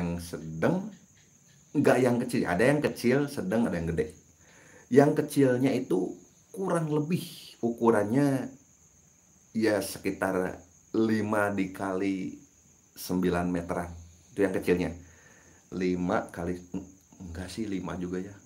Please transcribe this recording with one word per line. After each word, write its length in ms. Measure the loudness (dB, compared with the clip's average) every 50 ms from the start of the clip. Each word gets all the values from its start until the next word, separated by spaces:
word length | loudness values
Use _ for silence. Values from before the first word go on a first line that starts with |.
yang 80 | 0 -2 -4 -4
sedang, 720 | -6 -8 -10 -10 -10 -10 -4 0 0 0 0 0 -4 -8 -12 -16 -20 -20 _ -20 _ _ _ _ _ _ _ _ _ _
nggak 260 | -2 2 4 4 4 4 4
yang 140 | 4 2 2
kecil. 220 | 0 -2 -2 -2 0
Ada 180 | 0 2 4 4
yang 140 | 4 4 4 0
kecil, 340 | -2 -2 0 2 2 2 2 0 -2
sedang, 320 | -4 -6 -4 -2 0 0 0 0
ada 100 | -2 -2
yang 100 | -2 -2 -2
gede. 160 | -2 -2 -4 -8 -14 -20 -20 _ _ _ -20 -20 -20 -20 -20 -20 -20 -4 4
Yang 200 | 6 8 8 8 4 2 -2
kecilnya 480 | 0 2 4 4 4 4 4 2 2
itu 480 | 2 0 0 0 0 0 0 -2 -6 -10 -16 -20 _ _ _ _
kurang 400 | -10 -6 -2 -2 0 0 0 0
lebih 320 | 0 0 0 0 -2 -2 -4 -8 -14 -16 -18 -20 -8 -4 -4
ukurannya 880 | -4 -2 2 4 4 4 4 2 2 2 4 4 4 2 0 -2 -6 -12 -18 -20 _ _ _ _ _ _ _ _ _ _ _ _ _ _ _ _ _ -2
ya 240 | 0 2 2 2 2
sekitar 800 | 0 -4 -8 -6 -6 -6 -2 -2 -2 0 0 0 -2 -2 -4 -10 -14 -20 _ -20 _ _ 0
lima 560 | 2 2 4 2 0 0 0 0 2 2 2 0
dikali 800 | -2 -2 -4 -4 -4 -4 -4 -2 -2 -2 -2 -2 -2 -4 -8 -10 -12 -18 -20 _ _ _ _ _ _ _ _ _
sembilan 500 | -14 -6 -2 -2 0 2 2 0 0 0
meteran. 420 | 0 -2 -4 -4 -4 -6 -6 -6 -8 -12 -16 -18 -20 -20 -20 _ -10 -2
Itu 80 | -2 0
yang 120 | 0 0
kecilnya. 340 | -2 0 2 2 2 2 -2 -4 -8 -14 -20 -20 -20 -20 -20 -20 -20 -20 -20 -20 -20 _ _ -6 -2
Lima 480 | 0 0 0 0 0 0 0 0 -2
kali, 320 | -4 -8 -6 -6 -6 -6 -6 -10 -12 -12 -12 -12 -12 -18 -20 _ _ -20 -16 -14
enggak 240 | -12 -10 -10 -10
sih 220 | -10 -8 -8 -6 -6
lima 260 | -6 -6 -6 -8 -6
juga 240 | -6 -6 -6 -6 -6
ya. 160 | -8 -10 -14 -18 -20